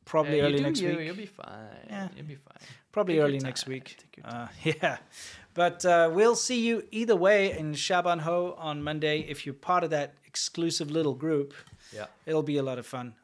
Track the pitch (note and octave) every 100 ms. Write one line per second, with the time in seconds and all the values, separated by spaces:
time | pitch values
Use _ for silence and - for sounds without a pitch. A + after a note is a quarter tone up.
0 | - D#3+ D3 D3+ C#3+ C#3+ C#3+ E3 F3 E3+
1 | D#3+ F#3+ G3+ - - G#2+ G#2+ - - G3+
2 | F#3+ - D3+ C#3 _ - - - _ G#3
3 | F#3 D#3+ D3 C#3 C3 B2 C3 C3 - -
4 | _ - A2+ A#2+ A#2 - D#3+ D#3 E3 A#2+
5 | - - - - - E3+ F3 F3 F3+ E3+
6 | E3 F3 A#3 A3+ - B3 A#3 A3+ - A3
7 | A#3 F#3+ F#3 G#3 G3 D#3+ D#3 C#3+ - F3+
8 | F3 E3+ D#3 F3 F3+ - D#3+ D3 D3 D3+
9 | D3+ D3+ D3+ C#3+ C#3+ C#3 - F3+ E3 D3+
10 | C#3 - _ - - - E3 E3 D3 D#3+
11 | D3+ B2 D#3+ D3 C#3 - - - - G#2+
12 | - _ D#3+ D#3 D3 C#3+ C3+ B2 A2+ B2+
13 | B2 -